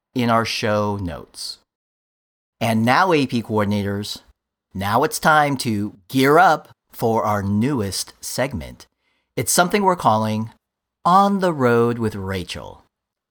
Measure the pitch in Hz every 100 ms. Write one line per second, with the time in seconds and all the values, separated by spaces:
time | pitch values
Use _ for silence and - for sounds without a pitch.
0 | _ 127 117 113 110 - 110 104 104 101
1 | 90 71 - - - - _ _ _ _
2 | _ _ _ _ _ - 110 113 113 143
3 | 185 156 131 120 107 107 104 104 101 101
4 | 104 - _ _ _ _ _ 92 95 120
5 | 156 - 165 151 147 135 120 104 104 -
6 | - 131 135 156 185 151 - _ _ -
7 | 117 110 104 101 98 104 127 135 98 -
8 | - - - - 139 123 120 - - _
9 | _ _ _ - - - 175 208 190 180
10 | 120 107 110 110 113 - _ _ _ _
11 | 170 190 202 202 180 151 123 117 117 117
12 | 110 104 95 95 87 73 50 - _ _
13 | _ _ _